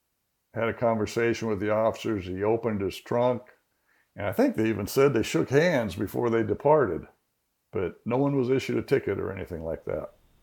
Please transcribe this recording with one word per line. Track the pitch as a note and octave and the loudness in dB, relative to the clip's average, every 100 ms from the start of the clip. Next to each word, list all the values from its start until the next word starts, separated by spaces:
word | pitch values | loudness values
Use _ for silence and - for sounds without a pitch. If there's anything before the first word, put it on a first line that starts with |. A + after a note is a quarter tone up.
| _ _ _ _ _ | _ _ _ _ _
had | A2+ A2+ | -4 -2
a | |
conversation | G#2 A#2 A2+ G#2 - A#2 A2+ A2+ | 0 0 0 0 0 0 0 -2
with | G#2 | -2
the | G#2 | 0
officers. | G#2+ A2+ - A2+ G#2 F2+ | 2 2 0 -2 -4 -4
He | F#2 | -2
opened | G#2 A2 A#2 G#2 | 0 0 0 -2
his | G2 - | -2 -6
trunk, | - A#2+ B2 A#2 - - _ _ _ _ _ - | -4 0 2 0 -6 -20 _ _ _ _ _ -8
and | G2+ | -4
I | |
think | G2 C#4 G#3+ | 0 0 2
they | A2 | 0
even | G#2 G#2 | 0 -2
said | - C#3+ | 2 4
they | B2 | 4
shook | G#2 D#3+ - | 0 0 2
hands | C#3+ F3 D3 G#2+ F#2 | 4 4 2 0 -4
before | G2+ B2 A#2+ | -4 -2 0
they | A2+ | 2
departed, | G#2 G2+ C#3+ D3+ A2+ D#2 - _ _ _ _ _ _ | 0 0 4 4 4 -2 -8 _ _ _ _ _ _
but | G2 F2 - G#2+ | -4 -4 -6 -2
no | B2 | 0
one | C#3+ C#3+ | 2 0
was | B2 | 2
issued | C3 - A#2 | 0 0 -2
a | |
ticket | A2 C3 - G2 | 2 0 2 -2
or | F#2 | -4
anything | F#2+ E2+ E2+ | -6 -8 -8
like | D#2+ D#2 - | -6 -6 -4
that. | D#2+ - _ _ _ | -6 -6 _ _ _